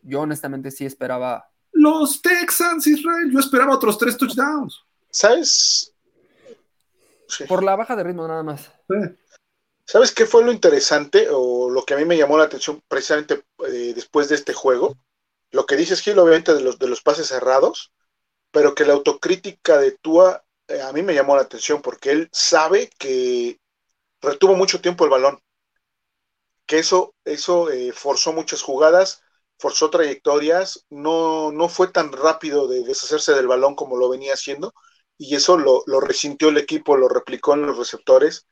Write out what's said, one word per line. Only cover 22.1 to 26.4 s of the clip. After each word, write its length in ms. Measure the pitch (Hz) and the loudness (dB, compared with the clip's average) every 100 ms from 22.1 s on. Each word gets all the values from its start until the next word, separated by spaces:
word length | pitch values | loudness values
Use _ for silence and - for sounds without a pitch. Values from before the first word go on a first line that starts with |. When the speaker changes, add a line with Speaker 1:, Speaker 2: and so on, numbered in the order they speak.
Speaker 3:
él 180 | 147 165 | -2 -2
sabe 600 | - - 160 156 196 247 _ | -4 0 2 2 0 -2 _
que 600 | 139 131 123 123 120 117 _ _ _ _ _ _ | -6 -4 -2 -2 -4 -10 _ _ _ _ _ _
retuvo 340 | 139 143 190 | -6 0 2
mucho 260 | 190 190 185 | 4 2 -2
tiempo 240 | 180 175 | -4 0
el 60 | 156 | 2
balón, 280 | 135 135 139 _ _ _ _ _ _ _ _ _ _ | 4 2 -2 _ _ _ _ _ _ _ _ _ _